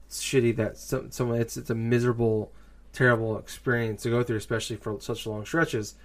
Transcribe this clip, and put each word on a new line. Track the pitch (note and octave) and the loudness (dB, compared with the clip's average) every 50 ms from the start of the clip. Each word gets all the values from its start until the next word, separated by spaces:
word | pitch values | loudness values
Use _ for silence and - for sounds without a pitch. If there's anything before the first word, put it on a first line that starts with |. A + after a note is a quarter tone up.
| - - | -18 -12
shitty | - - - - C#3+ C3 A#2 A#2 G#2+ | -10 -6 -4 2 2 4 4 4 2
that | A2+ A2 G2 - | 2 0 -2 -2
some, | - - - C3+ B2+ - - | -8 -6 -4 -4 -4 -4 -6
someone, | - - B2+ A#2+ A#2 A#2 | -4 -2 0 0 2 0
it's, | A#2 A2+ - | 0 -2 -4
it's | A#2+ A#2+ - | -10 -4 -4
a | A#2 | -4
miserable, | A2+ A2+ A2+ A#2+ A#2+ A#2+ B2 A#2+ A#2 A#2 A2+ A2 G#2+ G#2 - - - - - - - - - | -2 2 2 2 4 4 2 2 4 2 2 2 2 -2 -4 -12 -20 -20 -20 -20 -20 -20 -12
terrible | - - C3 B2 A#2+ A2 A2+ A2 G#2+ | 0 4 6 6 6 4 2 -2 -4
experience | G2+ - - - - - C3 A#2+ A#2+ A#2 A2 G#2 - - | -4 -6 -12 -14 -6 0 0 2 2 2 -2 -2 -2 0
to | A#2 | 0
go | A#2 A#2+ | 2 2
through, | G#2+ - A2+ | 2 0 -2
especially | G#2+ - - A2+ A2 - - A2+ | -4 -2 -2 -4 -2 -2 -4 -8
for | - - A2+ G#2 G2 | -8 -6 -6 -6 -6
such | - - A#2+ - - | -4 -6 -6 -6 -4
long | A2 G#2+ G#2+ G2+ | -6 -6 -6 -6
stretches. | - - F3 A#3+ - - A#2 - - - - - | -2 2 2 2 2 0 -4 -4 -4 -10 -16 -20